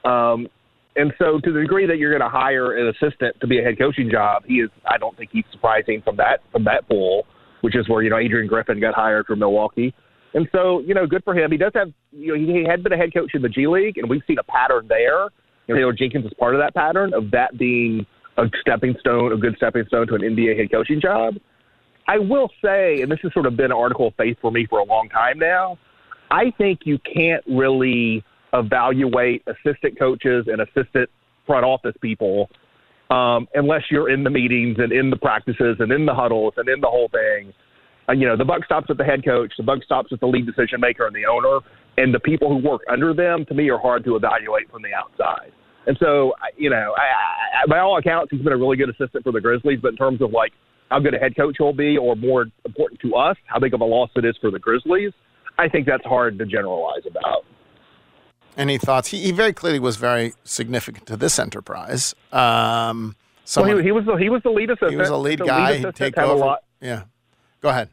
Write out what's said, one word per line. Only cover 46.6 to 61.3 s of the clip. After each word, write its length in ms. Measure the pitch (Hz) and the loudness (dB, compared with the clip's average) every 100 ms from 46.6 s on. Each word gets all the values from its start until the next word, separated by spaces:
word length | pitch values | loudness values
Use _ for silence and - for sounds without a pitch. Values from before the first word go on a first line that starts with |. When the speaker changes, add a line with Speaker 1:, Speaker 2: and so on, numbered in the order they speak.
| 147 | -2
Speaker 1:
know, 240 | 120 107 107 | 0 -2 0
I, 680 | 139 110 95 - 110 123 | 0 0 -2 -4 -4 0
I, 40 | 143 | 2
by 120 | 160 | 2
all 180 | 190 180 | 2 2
accounts, 320 | 165 170 156 | 0 -2 -2
he's 120 | 139 | -2
been 100 | 147 | 0
a 40 | 127 | 0
really 200 | 131 135 | 2 0
good 140 | 135 | -2
assistant 340 | - 131 127 | -4 -6 -4
for 80 | 127 | -4
the 80 | 113 | -2
Grizzlies, 400 | 110 120 143 135 | 0 0 0 -2
but 80 | 123 | -2
in 80 | 110 | 0
terms 240 | 135 123 | -2 0
of, 100 | 120 | 0
like, 200 | 113 110 _ _ _ _ | 0 -2 _ _ _ _
how 100 | 135 | 0
good 140 | 143 | 0
a 40 | 123 | 0
head 160 | 131 123 | -2 0
coach 200 | 147 139 | -2 0
he'll 140 | 147 | 0
be, 240 | 139 147 147 | 2 0 2
or 160 | 123 110 | 2 0
more 300 | 123 127 113 _ | 0 0 -2 _
important 360 | 117 104 151 - | -14 -4 -6 -4
to 140 | 123 | -2
us, 220 | 120 151 196 - | 0 0 -2 -4
how 120 | 113 | -2
big 160 | 131 | 0
of 60 | 110 | 0
a 40 | |
loss 260 | 113 117 120 127 | 2 2 2 0
it 80 | |
is 120 | 117 113 | -2 0
for 120 | 110 | -4
the 80 | 95 | -2
Grizzlies, 540 | 113 120 151 185 202 - _ _ - - | -2 0 2 0 0 -8 _ _ -8 -2
I 100 | 165 | 0
think 180 | 160 135 | 0 0
that's 180 | 131 | -2
hard 340 | - 127 120 98 | 0 0 0 -2
to 80 | 107 | -4
generalize 560 | 107 98 90 80 67 - | -4 -4 -4 -4 -6 -8
about. 360 | 85 78 80 - _ _ _ _ _ _ _ _ _ _ - | -6 -4 -4 -6 _ _ _ _ _ _ _ _ _ _ -4
Speaker 2:
Any 200 | 139 135 | -2 -2
thoughts? 300 | - 131 - | 0 0 0
He, 140 | 202 | -4
he 100 | 190 | -2
very 200 | 180 220 | 0 0
clearly 260 | 180 170 147 | 0 -4 -2
was 180 | 127 107 | -2 -2
very 380 | 120 120 117 - | 0 0 -2 -8
significant 600 | - - 117 123 - 110 - | -10 -8 -4 -4 -6 -16 -12
to 100 | 110 | -4
this 220 | 143 | -2